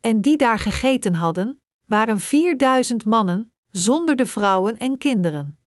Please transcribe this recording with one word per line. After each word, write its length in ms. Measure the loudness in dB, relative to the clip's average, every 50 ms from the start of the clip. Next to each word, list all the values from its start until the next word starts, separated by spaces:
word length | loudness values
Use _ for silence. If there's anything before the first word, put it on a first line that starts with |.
En 200 | 0 0 0 2
die 160 | 2 2 2
daar 220 | 2 2 0 0 0
gegeten 540 | -2 -4 -4 -2 0 0 0 0 0 -2 -2
hadden, 480 | 0 0 -2 -2 -2 -4 -4 -6 _ _ _ _ _ _
waren 340 | _ 0 0 0 0 -2 -2
vierduizend 840 | -2 0 0 2 2 2 0 2 2 2 4 2 2 0 -4 -4 0
mannen, 480 | 0 2 2 2 0 -2 -2 -4 _ _ _ _ _
zonder 460 | -8 -2 0 0 2 2 2 0 0
de 100 | 0 0
vrouwen 520 | -2 -2 -2 0 2 2 2 0 -2 -4
en 200 | -4 -4 -6 -4
kinderen. 640 | -2 -2 0 0 0 0 -2 -2 -4 -8 -10 -12 _ _